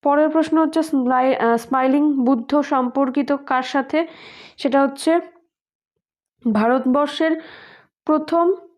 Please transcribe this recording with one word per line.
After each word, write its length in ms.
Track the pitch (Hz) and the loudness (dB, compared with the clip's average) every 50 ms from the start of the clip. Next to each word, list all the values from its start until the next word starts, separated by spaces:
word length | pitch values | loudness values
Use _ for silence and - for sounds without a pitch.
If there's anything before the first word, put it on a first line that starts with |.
| - | 0
পরের 260 | 285 277 294 302 311 | 0 2 2 2 2
প্রশ্ন 300 | 311 320 311 320 320 311 | 2 0 0 0 0 0
হচ্ছে, 240 | 320 311 320 320 311 | 0 0 0 -2 -2
স্মাইল-, 580 | 311 302 277 247 247 254 254 254 262 262 - | 0 -2 -2 0 0 0 2 2 0 0 0
আহ, 160 | - 233 233 | 0 0 0
স্মাইলিং 680 | 233 233 - 262 262 262 262 262 294 294 302 285 269 247 | 0 -2 -2 -2 0 0 2 2 2 2 2 2 2 2
বুদ্ধ 360 | 233 277 233 226 - 285 294 | 2 2 0 0 0 0 0
সম্পর্কিত 720 | 285 - 302 262 254 247 240 277 277 262 254 285 277 - 285 | 0 0 0 -2 -2 -2 0 -2 -2 -2 -2 -4 -2 -2 -4
কার 300 | 277 277 - 262 254 254 | -6 -2 -4 -2 -2 -2
সাথে? 440 | 262 - 277 262 269 - 302 330 330 - - - - - - - - _ | -2 -4 -4 -4 -2 -2 -2 -2 -2 -8 -20 -20 -20 -20 -20 -20 -20 _
সেটা 260 | - - 277 233 277 277 | -6 -4 0 2 2 2
হচ্ছে 380 | 269 269 - - 311 320 349 349 - _ _ _ _ _ _ _ _ _ _ _ _ _ _ _ _ _ _ _ _ _ _ _ 240 214 | 2 -2 -4 -2 0 0 0 0 -4 _ _ _ _ _ _ _ _ _ _ _ _ _ _ _ _ _ _ _ _ _ _ _ -2 0
ভারতবর্ষের 920 | 208 214 233 247 262 254 262 254 285 294 285 294 - 330 320 320 320 - - - - - - - - _ _ _ _ _ | 2 2 2 0 0 0 0 0 0 0 -2 -2 -2 0 0 -2 -2 -6 -16 -20 -20 -20 -20 -20 -20 _ _ _ _ _
প্রথম 500 | - 311 311 311 - 330 339 339 349 392 349 - - _ | 0 0 0 0 0 0 2 2 2 0 0 -4 -20 _